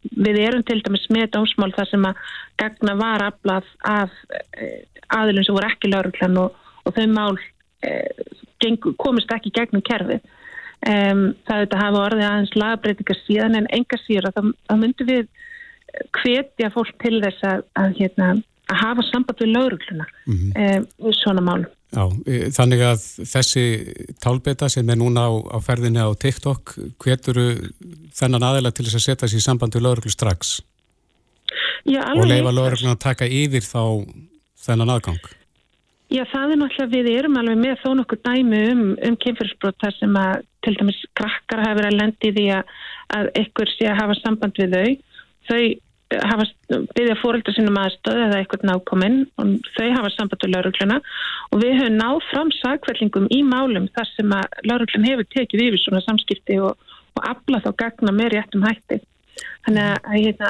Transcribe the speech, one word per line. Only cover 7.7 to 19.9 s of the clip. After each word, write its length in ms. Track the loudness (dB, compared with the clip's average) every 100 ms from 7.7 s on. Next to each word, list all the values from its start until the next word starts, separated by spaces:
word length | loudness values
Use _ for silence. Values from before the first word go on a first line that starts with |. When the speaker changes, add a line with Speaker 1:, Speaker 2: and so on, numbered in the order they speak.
| -10
Speaker 1:
eh, 420 | -6 -6 -6 -8 -12 -16 -16 -4
gengu, 420 | -2 0 -2 -4
komist 320 | 0 0 0
ekki 220 | -4 -4
í 20 | -4
gegnum 300 | -2 -2 -2
kerfið. 400 | -4 -2 -6 -8 _ -20 -20 -20 -8
Em, 460 | 0 2 2 4 2 0
það 160 | -4 -2
auðvitað 240 | 0 0
hafa 160 | 2 2
orðið 220 | 2 0
aðeins 300 | 0 0 0
lagabreytingar 640 | 0 0 -2 -2 -4 -4 -4
síðan, 360 | 0 0 2 2
en 80 | 0
engu 300 | -2 -2 -4
að 60 | -2
síður 220 | -2 0
að 80 | -2
þá, 60 | -2 -2
þá 140 | -2 0
myndum 340 | 2 0 0
við 160 | 0 -2 _ -20 -20 -20 -20 _ -14 -8
hvetja 580 | -2 0 0 -2 -2 -2
fólk 220 | 0 -4 -2
til 220 | 0 2
þess 220 | 0 -2
að, 200 | -2 -2 -4
að, 160 | 0 0 2
hérna, 340 | 0 2 2 2 -2 _
að 180 | -4 -2
hafa 240 | 0 0
samband 380 | 0 0 -2 0
við 80 | 2
lögregluna, 540 | 2 2 -2 -8